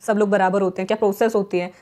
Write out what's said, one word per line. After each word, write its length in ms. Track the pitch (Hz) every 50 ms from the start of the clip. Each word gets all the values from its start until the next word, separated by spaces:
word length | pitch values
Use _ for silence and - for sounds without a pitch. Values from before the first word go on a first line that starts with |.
सब 160 | - - 214
लोग 120 | 202 214 196
बराबर 320 | 202 196 190 185 185 202
होते 200 | 196 180 185 -
हैं, 60 | 190
क्या 100 | 190 214
प्रोसेस 380 | 214 226 202 202 - 226 220 226
होती 240 | 208 196 196 - 180
है 120 | 175 180 - -